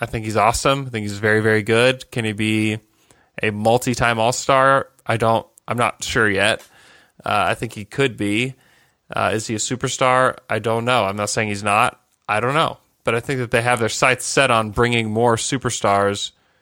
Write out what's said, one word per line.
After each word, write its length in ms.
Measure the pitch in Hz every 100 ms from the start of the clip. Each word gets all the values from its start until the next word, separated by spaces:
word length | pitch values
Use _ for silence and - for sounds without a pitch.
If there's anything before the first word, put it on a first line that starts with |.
I 40 | 120
think 200 | 117 110
he's 100 | 107
awesome. 500 | 107 - 147 139 131
I 40 |
think 140 | 113
he's 140 | 104 101
very, 220 | 107 107
very 240 | 110 110
good. 480 | 104 113 127 127 -
Can 140 | 127 110
he 80 |
be 460 | 104 107 110 107 107 - _ _ _ _ -
a 100 | 107
multi-time 680 | 104 110 120 - 117 120 113
All-Star? 720 | 113 120 - 135 135 135 - _ -
I 100 | 113
don't, 300 | 113 113 - _ -
I'm 100 | 113
not 260 | 117 -
sure 260 | - 127 107
yet. 300 | 95 101 - - _ - - _ _ -
Uh, 200 | 104 92
I 60 | 113
think 180 | 117
he 120 | 110 101
could 320 | - 139 104
be. 380 | 104 107 127 - _ _ _ _ _
Uh, 200 | - 104
is 140 | 107 107
he 80 | 107
a 40 |
superstar? 800 | - 123 131 - 127 127 127 - -
I 100 | 110
don't 260 | 113 113 117
know. 200 | 127 98
I'm 100 | 101
not 140 | 104
saying 180 | - 110
he's 160 | 101
not. 360 | 104 104 120 - _ _ -
I 140 | 104
don't 120 | 120
know. 240 | 147 139 - _ _ -
But 100 | 117
I 60 |
think 180 | - 131
that 100 | 120
they 120 | 120
have 160 | 120 123
their 100 | 110
sights 360 | - 135 127 -
set 260 | - 135
on 180 | 113 110
bringing 380 | 101 120 120 110
more 260 | 110 120 113
superstars 960 | - 135 123 - 104 101 101 101 - - _ _